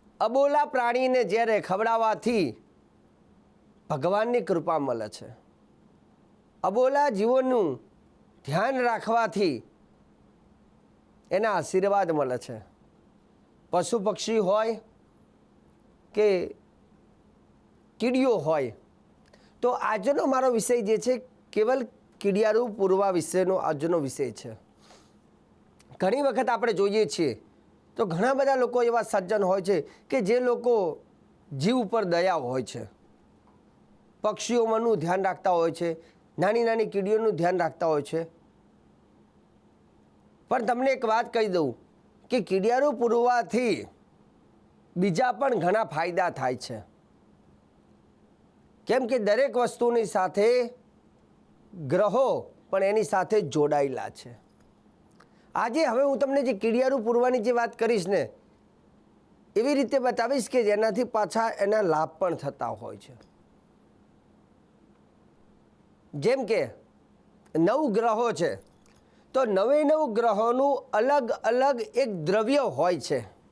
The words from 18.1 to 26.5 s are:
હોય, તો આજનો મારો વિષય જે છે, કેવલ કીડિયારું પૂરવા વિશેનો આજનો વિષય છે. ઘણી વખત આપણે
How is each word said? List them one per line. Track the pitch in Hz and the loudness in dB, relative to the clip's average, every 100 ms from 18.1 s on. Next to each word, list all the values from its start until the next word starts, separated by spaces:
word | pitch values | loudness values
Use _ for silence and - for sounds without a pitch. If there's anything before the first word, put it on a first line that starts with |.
| 254 262 202 | 2 2 2
હોય, | 147 156 123 - _ _ _ _ _ - _ - | 0 0 -2 -8 _ _ _ _ _ -20 _ -4
તો | 247 | -2
આજનો | 247 - 220 208 294 320 | -2 -2 -2 0 0 2
મારો | 269 262 | 2 2
વિષય | 233 190 240 | 2 0 0
જે | 208 214 | 0 0
છે, | 240 254 - _ _ | 0 -4 -4 _ _
કેવલ | 208 214 269 226 - _ - | 2 4 2 -2 -12 _ -6
કીડિયારું | 202 196 214 220 247 208 | -2 2 2 2 0 0
પૂરવા | 190 190 196 | 2 4 2
વિશેનો | 180 - 180 185 185 | 0 0 0 0 0
આજનો | - 151 165 175 | -2 -2 0 -2
વિષય | 135 - 135 | -2 -4 -6
છે. | 104 123 107 _ _ - - _ _ _ _ _ _ _ _ - - | -8 -16 -18 _ _ -20 -20 _ _ _ _ _ _ _ _ -16 -2
ઘણી | 185 262 | 0 2
વખત | 277 233 | 0 0
આપણે | 254 | 0